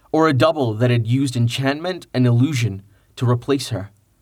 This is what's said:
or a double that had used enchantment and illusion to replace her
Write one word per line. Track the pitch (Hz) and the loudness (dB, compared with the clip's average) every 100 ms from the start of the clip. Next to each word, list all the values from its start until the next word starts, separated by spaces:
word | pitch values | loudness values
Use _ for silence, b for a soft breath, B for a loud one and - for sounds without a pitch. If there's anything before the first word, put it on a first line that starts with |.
| - | -4
or | 156 160 | 2 2
a | |
double | 131 156 156 123 | 4 2 2 -2
that | 107 123 | 0 0
had | 120 110 | 0 0
used | 131 139 | 0 0
enchantment | 123 117 123 135 147 175 175 - | 0 -2 -2 -4 -4 -6 -10 -6
and | 127 123 | 0 2
illusion | 120 139 131 113 98 - b b - | 4 2 0 -2 -6 -14 b b -4
to | 120 | 0
replace | 120 131 139 - | 0 0 -4 -2
her | 98 98 _ _ _ | -8 -10 _ _ _